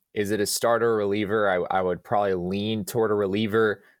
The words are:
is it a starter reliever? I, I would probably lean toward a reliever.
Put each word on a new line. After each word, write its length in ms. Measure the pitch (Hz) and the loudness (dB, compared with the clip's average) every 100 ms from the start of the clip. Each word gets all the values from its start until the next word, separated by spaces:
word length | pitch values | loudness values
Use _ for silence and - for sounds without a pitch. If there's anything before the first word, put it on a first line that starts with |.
| _ | _
is 160 | 110 101 | -6 -2
it 100 | 104 | -2
a 60 | 101 | -2
starter 480 | - 117 117 117 | 0 2 2 2
reliever? 560 | 110 104 101 98 110 101 | 0 0 0 0 0 2
I, 280 | 90 87 95 | 0 0 0
I 40 | |
would 220 | 92 87 | 0 -2
probably 300 | - 107 101 | -2 0 0
lean 500 | 92 87 98 104 110 | 0 -2 -4 -4 -4
toward 260 | 92 123 110 | -4 -2 0
a 40 | |
reliever. 680 | 104 101 98 110 110 110 98 - _ | 0 0 0 0 2 2 0 -10 _